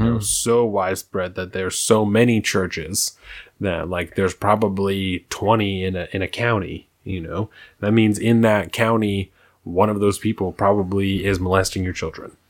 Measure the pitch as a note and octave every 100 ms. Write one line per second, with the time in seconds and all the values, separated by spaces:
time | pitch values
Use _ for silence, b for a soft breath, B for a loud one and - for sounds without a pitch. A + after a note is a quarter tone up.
0 | A2+ A2+ G2+ - A#2 A#2+ A2+ G2+ F#2 F#2+
1 | - F#2+ F2+ F2+ F2+ F#2+ F#2 - - A2
2 | G#2+ G#2+ B2 A2 - G2 F#2 - D#2 G2+
3 | - - B B B B G2+ E2 E2 F2+
4 | E2+ - F#2+ - G#2 G#2+ G#2+ F#2+ G2 G2
5 | F#2+ F2+ - - G#2 A2+ G2+ F#2+ F#2 F#2
6 | F2 G2 F2+ - A#2+ G#2+ E2+ E2 - _
7 | G2 F#2 D#2+ E2+ G#2+ B B B G#2 A2+
8 | A2 G2+ A2+ A#2 A2+ G#2 F2 - A2+ A2+
9 | G#2 G2 F#2 b b b F2+ F2 G#2+ G2+
10 | G2+ G2 G#2+ G#2 F#2 - G2+ G#2 F#2 G2
11 | G2 G2 G2 F#2 F#2 F#2+ F#2 G2 F#2 -
12 | E2 - C#2 -